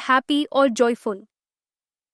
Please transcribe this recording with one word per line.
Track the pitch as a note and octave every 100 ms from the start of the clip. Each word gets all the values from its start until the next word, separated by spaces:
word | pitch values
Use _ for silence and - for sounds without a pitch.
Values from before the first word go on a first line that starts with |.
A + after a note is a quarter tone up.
| -
happy | C4 - C#4+ D4 C4+
or | C#4 A3
joyful. | A#3 A#3+ A3+ G3 G#3+ _ _ _ _ _ _ _ _